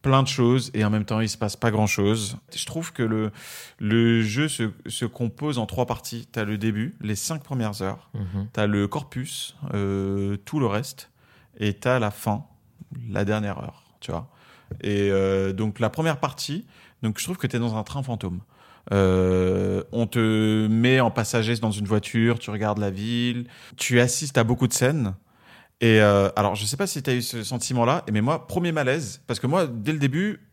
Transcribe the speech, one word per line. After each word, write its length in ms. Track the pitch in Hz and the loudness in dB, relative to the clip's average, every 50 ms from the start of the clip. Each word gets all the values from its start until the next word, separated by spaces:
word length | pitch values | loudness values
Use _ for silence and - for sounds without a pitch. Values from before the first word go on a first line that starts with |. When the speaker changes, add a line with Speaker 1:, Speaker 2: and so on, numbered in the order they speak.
Speaker 1:
plein 200 | - 143 135 135 | 4 4 4 4
de 60 | 135 135 | 4 2
choses 420 | - - 120 120 123 131 123 - - | 2 2 4 4 4 2 0 -2 -2
et 100 | 107 107 | 0 0
en 60 | 104 | 2
même 140 | 107 107 101 | 2 0 0
temps, 160 | - 110 110 | -2 -2 -2
il 80 | 110 104 | 0 -2
se 100 | - - | -2 -4
passe 180 | 110 104 - | -4 -4 -4
pas 140 | - - 117 | 0 0 2
grand-chose. 680 | 104 107 107 98 - - 98 101 110 113 107 101 123 - _ _ - | 2 4 2 2 2 2 2 2 2 0 -2 -6 -8 -12 _ _ -10
Je 100 | - - | -10 -10
trouve 260 | - - 165 170 165 | -6 -6 -8 -8 -8
que 100 | - - | -6 -4
le, 280 | 120 110 110 110 107 104 - - - - - - - - _ _ | -2 -2 0 -2 -2 -4 -6 -10 -18 -18 -16 -18 -18 -20 _ _
le 420 | 110 104 110 117 117 117 117 113 | -2 2 4 4 6 6 4 4
jeu 260 | 110 107 104 131 151 151 | 2 0 0 -2 -2 -2
se, 160 | - - 113 107 - - - | -2 -4 -4 -4 -6 -8 -12
se 180 | - - - 123 | -10 -6 -6 -6
compose 520 | 107 - - 120 113 - - 147 151 143 120 | -6 -4 -4 -6 -6 -4 -4 -6 -4 -2 -2
en 60 | - | -4
trois 200 | - - 127 123 | -4 -2 -2 -2
parties. 420 | 127 117 - - - 117 117 113 _ | -2 -2 -8 -6 -12 -12 -12 -14 _
T'as 140 | - 117 107 | -6 -6 -4
le 140 | 101 110 101 | -4 -4 -2
début, 360 | 110 110 107 107 113 170 - - | -2 -2 0 -2 -4 -6 -8 -8
les 160 | - 104 107 | -6 -6 -4
cinq 260 | 95 - - 165 151 | -4 -4 -6 -6 -8
premières 380 | - - 143 127 113 107 101 101 | -8 -6 -4 -4 -2 -4 -4 -4
heures. 280 | 98 95 101 - - _ - | -6 -6 -6 -8 -14 _ -8
Speaker 2:
Mhm. 340 | - 95 90 95 98 101 113 | -8 -8 -6 -6 -6 -6 -4
Speaker 1:
T'as 140 | - 110 107 | -2 0 0
le 200 | 104 104 101 101 | 2 2 2 0
corpus, 680 | 101 - 151 135 - - 127 127 - - - - - - - 143 - | 0 -2 -6 -8 -6 -10 -10 -8 -8 -10 -10 -10 -12 -12 -12 -8 -6
euh, 640 | - 101 101 98 98 98 98 98 98 98 98 98 101 101 _ | -4 -2 -2 0 0 -2 -2 -2 -2 -2 -2 -2 -4 -6 _
tout 160 | - 156 151 | -4 -2 0
le 60 | 131 | 0
reste. 440 | 110 101 107 135 - - - - _ _ _ _ _ _ _ _ _ _ - | 2 0 -2 -4 -6 -12 -16 -20 _ _ _ _ _ _ _ _ _ _ -2
Et 140 | 107 104 | -2 -2
t'as 260 | 98 - - 123 127 127 | -2 0 0 2 2 2
la 120 | 110 104 | 2 -2
fin, 340 | - - - 113 104 127 151 _ _ _ _ _ _ _ - _ - 123 120 113 | -4 -2 -2 -2 -2 -2 -4 _ _ _ _ _ _ _ -20 _ -14 -12 -10 -4
la 160 | 98 98 104 | -2 -2 0
dernière 340 | 98 107 107 107 101 92 67 | 0 0 0 -2 -4 -6 -8
heure, 260 | - - - _ _ _ _ _ | -10 -12 -14 _ _ _ _ _
tu 100 | - - | -10 -8
vois. 180 | - 85 - - _ _ - - - - _ - - - | -6 -8 -8 -10 _ _ -20 -20 -20 -20 _ -16 -14 -8
Et, 260 | - 101 104 101 101 101 | -4 -2 0 0 2 2
euh, 420 | 98 98 95 95 98 95 98 95 98 | 2 2 2 2 2 2 0 -2 -2
donc, 260 | 95 110 107 101 - | -2 -4 -4 -2 -2
la 80 | 117 107 | -2 -2
première 300 | - - 160 165 151 139 | 0 0 0 0 0 0
partie, 460 | - 143 139 - - - 143 190 - - _ - - - _ _ | -4 -4 -4 -8 -8 -6 -6 -8 -8 -12 _ -20 -20 -20 _ _
donc, 160 | - 110 104 - | -4 -4 -2 -4
je 60 | - | -6
trouve 140 | - 185 - | -8 -6 -4
que 80 | - | -4
t'es 120 | - - 120 | -4 -2 -2
dans 180 | 117 117 107 | -2 -2 -2
un 60 | 110 | -4
train 200 | 104 - - 139 | -6 -6 -8 -8
fantôme. 380 | 131 131 117 101 - 92 87 90 - _ _ _ - - - _ _ - | -6 -6 -6 -6 -4 -6 -6 -8 -10 _ _ _ -20 -20 -20 _ _ 2
Euh, 920 | 101 101 98 92 92 92 92 92 92 92 92 92 95 95 95 95 95 95 - - | 4 6 6 6 6 4 4 4 4 4 2 2 2 0 0 0 -2 -2 -4 -4
on 140 | - 117 117 | -2 -2 -2
te 600 | 110 - 120 110 110 110 110 110 107 107 110 110 107 | 0 2 2 2 2 4 2 2 2 2 2 2 2
met 300 | 110 113 117 127 131 131 | 2 4 4 4 6 6
en 100 | 123 113 | 4 2
passager 440 | - - 110 - - 117 110 110 120 | 2 0 -2 0 0 0 0 0 0
dans 140 | 110 117 110 | 0 0 -2
une 140 | 101 104 104 | -2 -2 0
voiture, 520 | 98 110 104 - - - 117 113 117 117 110 | 0 0 0 0 0 0 2 2 2 2 0
tu 100 | - - | -4 -8
regardes 280 | 104 101 107 104 104 107 | -6 -2 -2 0 0 0
la 120 | 104 98 | -2 -2
ville, 560 | 92 98 107 113 120 120 120 123 120 120 120 - - - - - - | -4 -4 -6 -4 -2 -2 -2 -2 -4 -6 -8 -10 -16 -20 -20 -20 -10
tu 240 | - - - 123 120 | -6 -2 4 6 6
assistes 380 | 123 123 - - 156 139 - 127 | 6 6 2 -4 -6 0 2 2
à 60 | 113 | 4
beaucoup 220 | 113 123 - 131 | 4 4 2 2
de 60 | 113 | 0
scènes. 420 | - - 127 127 156 156 120 98 95 - _ _ _ _ _ - - - - _ _ _ | 2 2 2 2 2 0 -2 -2 -4 -8 _ _ _ _ _ -20 -20 -20 -20 _ _ _
Et, 180 | 120 113 110 107 | 4 6 8 8
euh, 300 | 107 104 101 101 98 95 - | 8 8 8 6 4 4 2
alors, 180 | 104 104 101 90 | 2 0 0 0
je 100 | 98 104 | -2 -4
sais 140 | 107 139 139 | -4 -2 -2
pas 80 | 202 | -4
si 160 | 190 - 151 | -4 -4 -4
t'as 100 | 131 139 127 | -2 -2 -2
eu 60 | 123 | -2
ce 200 | 120 - - 117 107 | -2 -4 -8 -8 -8
sentiment-là, 580 | 95 127 117 - - 127 123 117 120 147 175 - - | -6 -6 -6 -4 -2 2 2 4 4 4 2 0 0
mais 120 | 107 104 | 0 0
moi, 240 | 107 131 160 160 - | 2 2 0 -2 -4
premier 260 | - - 185 175 170 | -4 -4 -2 0 0
malaise, 480 | 160 156 139 127 127 165 143 101 - - _ | 0 0 0 0 0 0 -2 -8 -12 -14 _
parce 140 | - 123 - | -6 -6 -2
que 60 | - | 0
moi, 200 | 135 156 190 175 | 0 2 2 0
dès 260 | 139 117 113 101 139 | 0 -4 -4 -4 -2
le 60 | 156 151 | 0 2
début 420 | 143 135 131 165 196 214 202 - - _ | 0 2 2 0 -2 -2 -4 -8 -14 _